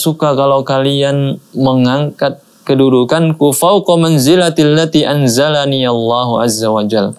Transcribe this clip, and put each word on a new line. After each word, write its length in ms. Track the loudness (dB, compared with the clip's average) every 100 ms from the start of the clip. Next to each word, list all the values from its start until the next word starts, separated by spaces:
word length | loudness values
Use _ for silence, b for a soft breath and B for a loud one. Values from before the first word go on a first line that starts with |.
suka 320 | -2 -2 -2
kalau 320 | 0 2 0 0
kalian 720 | -2 0 -2 -2 -2 -2 -6 -10
mengangkat 880 | -4 0 2 2 0 -4 -4 -6 -6 _ _ -4
kedudukanku, 880 | 2 4 2 2 0 0 0 0 0
"fauqa 400 | 0 0 2 0
manzilatil 800 | 2 2 2 2 2 0 2 2
lati 320 | 0 0 0
anzalani 800 | 0 0 0 0 0 -2 -2 -2
Allahu 560 | -2 0 -2 -2 -2
azza 240 | -2 -2 -2
wa 160 | -2
jal." 320 | -2 -2 -2